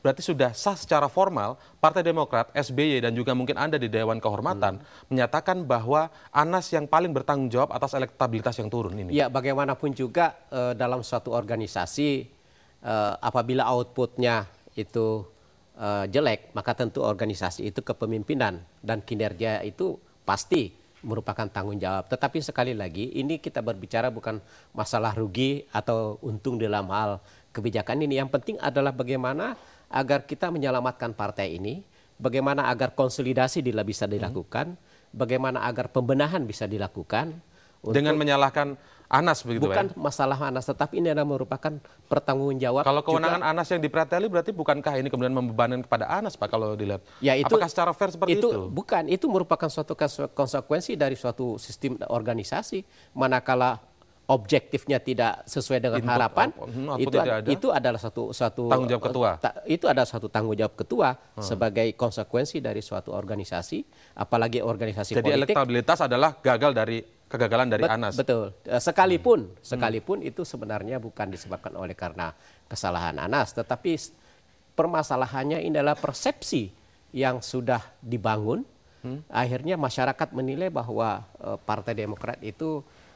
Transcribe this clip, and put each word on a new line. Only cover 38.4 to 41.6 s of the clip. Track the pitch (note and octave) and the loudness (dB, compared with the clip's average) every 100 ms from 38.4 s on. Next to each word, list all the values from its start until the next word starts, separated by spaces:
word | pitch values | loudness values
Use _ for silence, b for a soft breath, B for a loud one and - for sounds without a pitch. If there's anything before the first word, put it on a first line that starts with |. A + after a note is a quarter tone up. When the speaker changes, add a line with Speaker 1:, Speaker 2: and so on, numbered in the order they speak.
| C#3 D3+ C#3+ C#3 B B B | 4 2 -2 -4 B B B
Speaker 1:
Anas | C3 E3+ D3+ | 4 4 2
begitu, | A#2+ A2+ G#2+ | 0 0 2
Speaker 2:
Bukan | F#2+ G2 | 2 0
Speaker 1:
Pak, | - | -2
ya? | |
Speaker 2:
masalah | D3 - C3+ C3+ | -4 0 0 0
Anas, | C#3+ C3+ B2+ | -2 -4 -4
tetapi | C3+ D3 - | -2 -2 0
ini | E3+ | 0
adalah | D3+ D3 | 2 0
merupakan | C#3 B2+ C3+ | -2 -4 -4